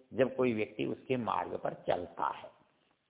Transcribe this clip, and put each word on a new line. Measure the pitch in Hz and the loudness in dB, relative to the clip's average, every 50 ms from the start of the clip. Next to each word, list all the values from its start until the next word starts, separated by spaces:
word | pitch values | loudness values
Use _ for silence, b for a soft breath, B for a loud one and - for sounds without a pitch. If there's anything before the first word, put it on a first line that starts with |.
| - _ 98 | -20 _ 2
जब | 101 131 120 127 | 4 4 4 4
कोई | - 131 127 113 | 2 2 4 4
व्यक्ति | 107 107 101 - - 135 | 2 0 -2 -2 -4 -2
उसके | 131 123 117 - - 131 127 | -2 -2 -6 -2 -2 -2 0
मार्ग | 113 98 92 90 87 90 92 92 - | 0 0 0 0 0 -2 -4 -4 -4
पर | 143 165 | -4 -6
चलता | - - - - 87 87 85 - - 71 69 | -4 0 0 0 0 0 -6 -4 -2 -2 -2
है, | - - - - - - _ _ _ _ _ _ _ _ _ _ | -2 -4 -10 -16 -18 -20 _ _ _ _ _ _ _ _ _ _